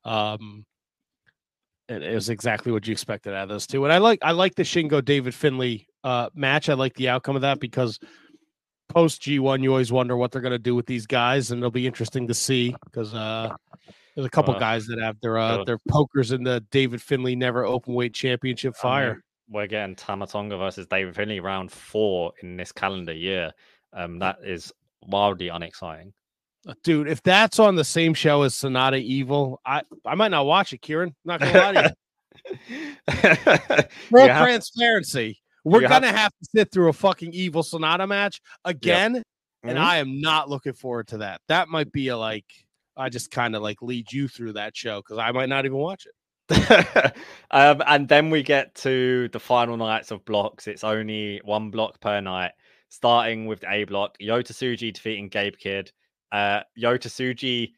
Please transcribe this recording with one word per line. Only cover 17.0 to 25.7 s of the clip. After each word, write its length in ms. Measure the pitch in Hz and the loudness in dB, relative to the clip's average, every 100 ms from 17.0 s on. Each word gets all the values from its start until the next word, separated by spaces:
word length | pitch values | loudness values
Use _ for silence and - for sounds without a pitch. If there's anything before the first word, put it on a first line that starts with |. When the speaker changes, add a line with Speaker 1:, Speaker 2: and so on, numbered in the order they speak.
Speaker 1:
Finlay 320 | - 135 127 123 | -4 -2 -2 -2
Never 280 | 127 120 | -2 0
Openweight 500 | 107 123 127 123 123 | -2 -4 -4 -4 -4
Championship 600 | - 131 123 131 120 135 - | -4 -4 -2 -4 -4 -6 -4
Speaker 2:
I 60 | 127 | -2
mean, 40 | |
Speaker 1:
fire. 320 | 135 127 107 _ _ _ | 0 -2 -6 _ _ _
Speaker 2:
we're 180 | 104 104 | -8 -4
getting 300 | 107 98 92 | -6 -6 -10
Tama 300 | - 98 98 | -10 -8 -6
Tonga 300 | 104 104 95 | -8 -8 -6
versus 300 | 95 95 87 | -6 -8 -4
David 280 | 95 92 | -4 -4
Finlay 260 | 87 107 101 | -6 -6 -6
round 300 | 92 95 92 | -6 -8 -10
four 600 | - - 107 107 92 87 - | -16 -8 -2 0 0 -4 -8
in 140 | 90 90 | -16 -14
this 160 | 87 | -14
calendar 400 | - 98 95 85 | -6 -4 -4 -10
year. 380 | 80 90 95 82 - _ _ _ | -8 -6 -4 -6 -12 _ _ _
Um, 260 | 98 87 87 | -12 -12 -6
that 180 | 95 - | -6 -6
is 280 | 98 87 - _ _ _ | -12 -12 -12 _ _ _
wildly 460 | - 98 104 92 87 | -4 2 2 0 -8
unexciting. 640 | 85 82 | -10 -12